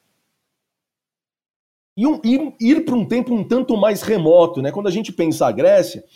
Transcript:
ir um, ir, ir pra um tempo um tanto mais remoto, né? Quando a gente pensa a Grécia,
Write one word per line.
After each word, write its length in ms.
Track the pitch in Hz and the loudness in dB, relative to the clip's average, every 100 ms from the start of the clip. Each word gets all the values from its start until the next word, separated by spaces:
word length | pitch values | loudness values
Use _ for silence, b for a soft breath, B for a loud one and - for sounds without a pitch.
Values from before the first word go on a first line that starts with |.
| _ _ _ _ _ _ _ _ _ _ _ _ _ _ _ _ _ _ _ - | _ _ _ _ _ _ _ _ _ _ _ _ _ _ _ _ _ _ _ -4
ir 100 | 269 | -2
um, 120 | 302 | -2
ir, 300 | 226 269 302 - | -2 -2 -2 -4
ir 260 | 226 320 - | 0 2 0
pra 100 | 247 | -2
um 100 | 196 | -2
tempo 280 | 233 254 | -2 -2
um 100 | 233 | -2
tanto 320 | - 240 254 220 | -2 -2 0 0
mais 260 | 202 202 | 0 0
remoto, 600 | - 214 156 175 170 139 | -2 0 4 6 4 0
né? 100 | 139 | -6
Quando 160 | 170 202 | -6 -4
a 40 | |
gente 200 | 180 214 | -4 -6
pensa 360 | - 165 151 131 | -4 -2 0 -2
a 40 | |
Grécia, 520 | 107 170 202 - - - | 2 2 4 2 -6 -20